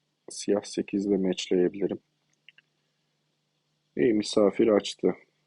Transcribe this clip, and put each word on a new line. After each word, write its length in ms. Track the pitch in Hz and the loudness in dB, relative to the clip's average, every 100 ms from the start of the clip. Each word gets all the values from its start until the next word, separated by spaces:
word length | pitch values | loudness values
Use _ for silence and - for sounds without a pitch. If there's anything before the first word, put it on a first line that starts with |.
| _ _ - | _ _ -18
siyah 320 | - - 101 | -8 -2 -2
sekizle 540 | - - 98 101 101 98 | -2 -8 -4 -4 0 0
matchleyebilirim. 840 | 92 90 - 92 90 98 90 104 _ _ _ _ _ _ _ _ _ _ _ _ _ _ _ _ _ _ _ - | 0 -2 0 2 2 0 -4 -6 _ _ _ _ _ _ _ _ _ _ _ _ _ _ _ _ _ _ _ 0
İyi, 160 | 135 | 2
misafir 560 | 107 104 - 101 - 113 | 2 0 2 2 4 4
açtı. 480 | 104 - - 92 - _ _ | 2 0 -2 -2 -2 _ _